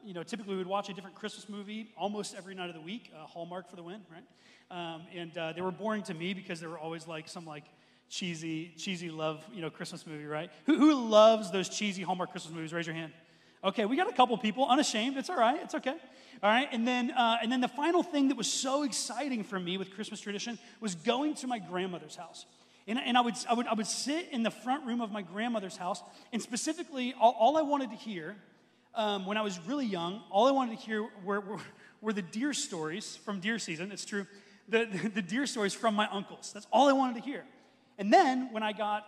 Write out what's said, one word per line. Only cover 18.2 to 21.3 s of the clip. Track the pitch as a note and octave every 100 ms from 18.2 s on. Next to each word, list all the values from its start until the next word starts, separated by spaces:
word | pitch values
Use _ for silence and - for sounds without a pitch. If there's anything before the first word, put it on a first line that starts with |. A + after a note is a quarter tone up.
| C4+
that | A#3
was | -
so | - B3+ C#4
exciting | C#4+ - - A3+ C#4+ A#3+
for | F3+ F#3+
me | F3 F#3+
with | F#3+
Christmas | - G#3 G#3+
tradition | G#3 G3+ A#3+ A#3 - -
was | A3
going | F3 F#3 B3 D4+